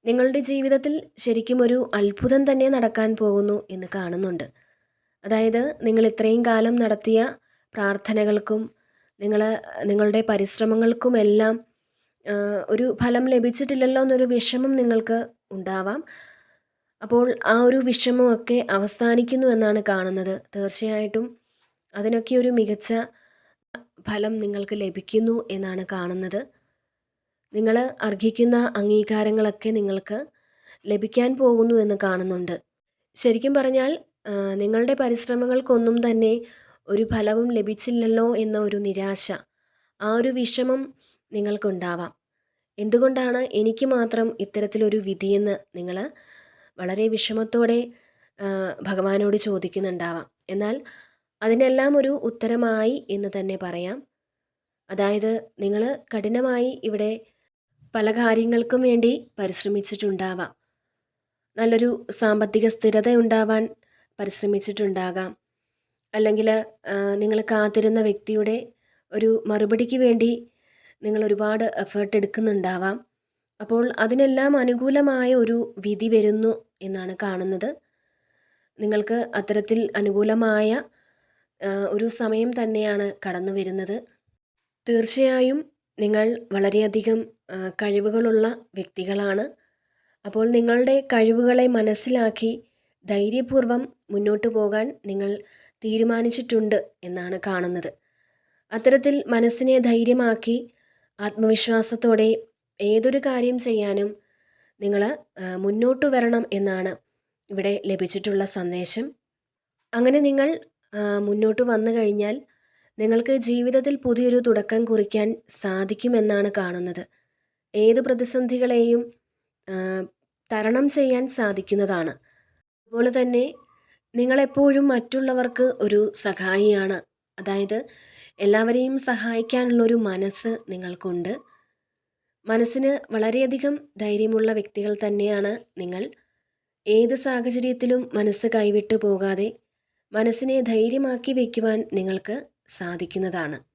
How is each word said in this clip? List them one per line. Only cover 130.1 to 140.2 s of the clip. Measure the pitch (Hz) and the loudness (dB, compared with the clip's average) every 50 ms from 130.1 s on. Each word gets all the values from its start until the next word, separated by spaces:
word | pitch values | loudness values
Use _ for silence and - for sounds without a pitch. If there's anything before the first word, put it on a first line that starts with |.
| 185 185 196 196 190 - - 226 226 226 - - | -2 -2 -4 -4 -6 -6 -6 -6 -6 -6 -8 -12
നിങ്ങൾക്കുണ്ട്. | 190 180 185 180 180 - - 190 175 175 170 175 233 - - _ _ _ _ _ _ _ _ _ _ _ _ _ _ _ _ _ _ _ _ | -12 -10 -10 -12 -12 -8 -8 -6 -6 -4 -4 -6 -8 -8 -12 _ _ _ _ _ _ _ _ _ _ _ _ _ _ _ _ _ _ _ _
മനസ്സിന് | 220 220 226 233 233 233 262 269 269 285 269 - _ | -2 0 0 0 0 0 0 0 0 0 0 -4 _
വളരെയധികം | 220 220 214 226 226 254 269 247 247 254 262 285 285 294 - _ _ - | -2 -2 0 0 2 0 0 0 0 -2 -2 -2 -4 -4 -8 _ _ -8
ധൈര്യമുള്ള | 214 208 208 208 220 220 220 220 220 220 | -4 -2 0 0 0 0 2 2 2 2
വ്യക്തികൾ | 220 214 208 - _ 208 202 208 208 208 220 | 0 -2 -4 -6 _ -6 -4 -4 -4 -2 -2
തന്നെയാണ് | 208 208 202 202 208 208 202 202 202 220 240 - _ _ 185 | -2 0 0 0 0 0 0 -2 -4 -4 -8 -12 _ _ -12
നിങ്ങൾ. | 180 175 180 185 226 311 - _ _ _ _ _ _ _ _ _ _ _ _ _ _ | -10 -10 -8 -8 -10 -10 -12 _ _ _ _ _ _ _ _ _ _ _ _ _ _
ഏത് | 208 214 220 240 233 262 | 2 4 4 4 4 0
സാഹചര്യത്തിലും | 262 - 277 254 247 233 254 240 247 240 254 247 247 254 240 254 254 247 247 - | -2 -2 -4 -2 -2 -2 -2 -2 -2 -2 -2 -2 -2 0 0 0 0 -2 -4 -2
മനസ്സ് | 208 208 214 202 - - 226 220 | 0 0 0 0 0 -2 -2 0
കൈവിട്ടു | 220 208 208 202 208 202 208 226 214 208 | 2 2 2 0 0 0 0 -2 0 2
പോകാതെ | 208 196 185 196 196 196 185 202 220 220 _ _ _ _ _ _ _ _ _ _ _ | 0 0 0 0 -2 -2 -2 -4 -6 -6 _ _ _ _ _ _ _ _ _ _ _
മനസ്സിനെ | 202 214 | -2 0